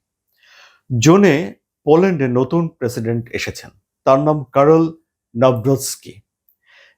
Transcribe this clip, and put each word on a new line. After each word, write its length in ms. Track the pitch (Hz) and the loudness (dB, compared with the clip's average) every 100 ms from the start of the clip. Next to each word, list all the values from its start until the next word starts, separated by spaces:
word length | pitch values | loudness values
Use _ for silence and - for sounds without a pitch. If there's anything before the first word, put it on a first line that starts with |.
| _ _ _ _ _ _ _ _ - 123 | _ _ _ _ _ _ _ _ -8 0
জুনে 300 | 139 196 196 143 190 - _ _ | 4 4 4 2 -4 -14 _ _
পোল্যান্ডে 420 | 147 160 190 165 131 | 0 2 2 0 -2
নতুন 340 | 123 127 170 165 | -2 -2 -4 -4
প্রেসিডেন্ট 560 | - 123 120 113 117 113 | -6 -8 -6 -6 -6 -8
এসেছেন, 380 | - - - - _ _ _ | -10 -10 -12 -18 _ _ _
তার 140 | - 139 | 0 0
নাম 180 | 151 156 131 | 0 -4 -4
কারল 320 | 139 143 160 160 160 _ _ _ | 0 4 2 0 -6 _ _ _
নাভরোটস্কি। 800 | 117 131 120 117 131 - - - - _ _ _ _ _ _ _ | 0 0 0 -2 -2 -4 -14 -18 -20 _ _ _ _ _ _ _